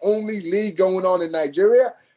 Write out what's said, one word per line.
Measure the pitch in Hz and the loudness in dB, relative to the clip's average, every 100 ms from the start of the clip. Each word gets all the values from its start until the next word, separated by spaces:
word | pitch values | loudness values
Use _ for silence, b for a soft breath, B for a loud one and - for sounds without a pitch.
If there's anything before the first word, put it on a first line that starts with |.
only | 190 214 214 214 | -2 -2 -4 -8
league | 170 196 214 170 | -4 -4 -4 0
going | 190 190 185 | 0 0 0
on | 185 | 0
in | 165 | -2
Nigeria, | 160 156 143 208 247 247 b b | -4 -4 2 4 4 2 b b